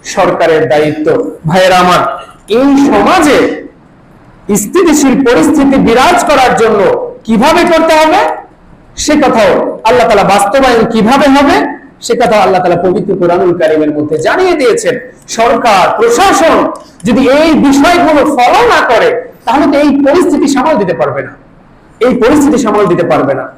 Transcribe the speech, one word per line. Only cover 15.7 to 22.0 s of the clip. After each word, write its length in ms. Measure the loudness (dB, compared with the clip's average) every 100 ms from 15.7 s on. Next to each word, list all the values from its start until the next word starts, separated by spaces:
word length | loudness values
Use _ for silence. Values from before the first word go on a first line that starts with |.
| 2 2 0
প্রশাসন 760 | 0 0 0 0 2 0 -2 -8 -18 -10
যদি 260 | -2 0 2
এই 240 | 2 2
বিষয়গুলো 720 | 2 2 2 2 2 2 0 0
ফলো 420 | 0 0 2 2
না 120 | 0 0
করে, 440 | 0 0 -2 -10 -12 -4
তাহলে 200 | -2 0
তো 120 | 0
এই 100 | 0 0 0
পরিস্থিতি 420 | 0 -2 -2 -2
সামাল 300 | -2 -2 -2
দিতে 160 | -2
পারবে 280 | -4 -4 -6
না, 120 | -10 -14 -20 -20 -20 -20 -20
এই 160 | -4